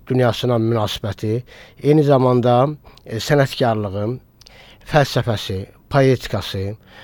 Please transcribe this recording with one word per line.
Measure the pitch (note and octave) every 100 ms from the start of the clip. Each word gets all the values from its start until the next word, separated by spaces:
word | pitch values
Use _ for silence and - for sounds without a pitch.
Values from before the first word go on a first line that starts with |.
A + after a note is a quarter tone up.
| -
dünyasına | B2+ B2 G#2+ B2 A#2
münasibəti, | A2+ A#2 G#2 - A2 G#2 G#2+ A2+ - - - -
eyni | C3+ D#3
zamanda, | C#3+ C#3 B2+ B2 A#2+ B2 C#3 D3+ - -
e, | - A2+
sənətkarlığı, | - D3 C3+ - B2 G#2+ G#2 G2 G#2 B2+ - _ - - - - -
fəlsəfəsi, | D#3 C#3 C#3+ A#2+ G#2+ - F#2+ G2 - -
poetikası, | C#3+ C3+ B2 - D3 - F#2+ G2 A2 - -